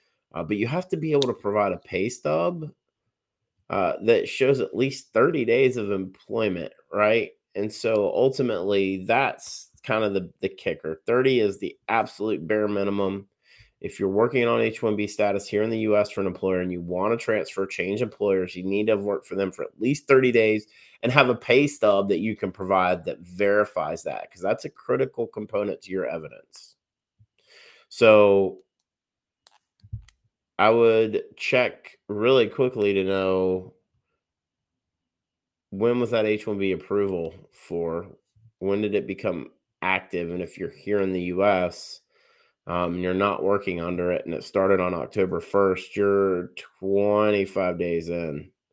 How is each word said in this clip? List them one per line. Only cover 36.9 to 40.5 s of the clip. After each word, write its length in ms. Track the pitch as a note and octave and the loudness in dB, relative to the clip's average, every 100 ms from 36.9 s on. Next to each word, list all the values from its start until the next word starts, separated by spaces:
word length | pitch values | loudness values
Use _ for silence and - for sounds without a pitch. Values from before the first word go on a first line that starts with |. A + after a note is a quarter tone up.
| G2+ G2 F2+ D#2+ - - | -2 0 -2 -6 -10 -20
for? 640 | - - E2+ E2 E2+ F#2+ - _ _ _ - | -20 -8 -6 -4 -6 -8 -18 _ _ _ -8
When 200 | F#2+ G2+ | -4 -2
did 140 | G#2+ | 0
it 120 | G2+ G2 | -2 -4
become 440 | F#2+ - E2 B1+ _ _ - | -6 -4 -4 -10 _ _ -6
active? 480 | F2+ F#2 - F2 E2+ | -2 -2 -2 -6 -6
And 100 | F2 | -6
if 160 | F2 | -8